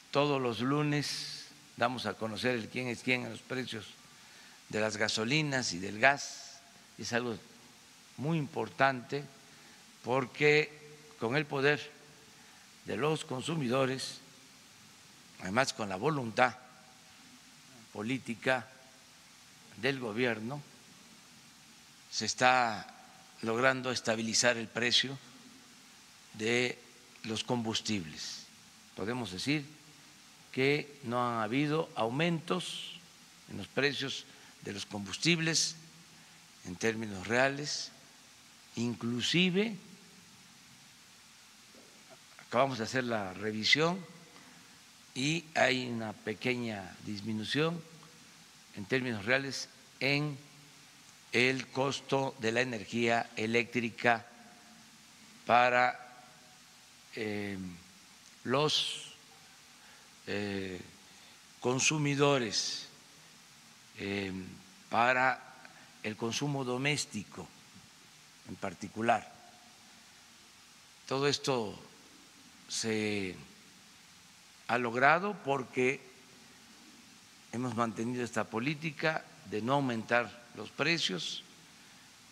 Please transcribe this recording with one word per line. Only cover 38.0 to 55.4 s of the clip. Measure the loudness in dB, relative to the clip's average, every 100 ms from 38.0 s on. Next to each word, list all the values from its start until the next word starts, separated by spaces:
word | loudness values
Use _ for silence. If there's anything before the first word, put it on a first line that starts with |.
| -20 -20 -20 -20 -20 -20 -12 -4
Inclusive, | -2 -2 -2 0 2 4 4 4 0 -4 -12 -20 -20 -20 -20 -20 -20 -20 -20 -20 -20 -20 -20 -20 -20 -20 -20 -20 -20 -20 -20 -20 -20 -20 -20 -20 -2
acabamos | 2 2 0
de |
hacer | -2 -2
la | 0 -2 -4
revisión | -4 -4 -2 4 4 4 0 -6 -18 -20 -20 -20 -20 -20 -20 -20 -20 -12 -2
y | 0 0 0 4
hay | 4 4 0
una | -4 -4
pequeña | -6 -6 -4 -2 -2 -2 -6 -8 -12 -10
disminución | -8 -4 -4 -2 0 0 -2 -10 -20 -20 -20 -20 -20 -20 -20 -18 -12
en | -2
términos | -2 0 -4 0
reales | 0 0 -8 -10 -14 -20 -4
en | 0 2 0 -6 -14 -20 -20 -20 -20 -20 -20 -20 -2
el | 2 2 2 -4
costo | 0 0 -2 0 0 0 -2
de | 0
la | 2
energía | 0 -2 -4 0 4 4 0 -4
eléctrica | 2 2 2 0 -2 0 2 2 -2 -18 -20 -20 -20 -20 -20 -20 -20 -20 -20 -14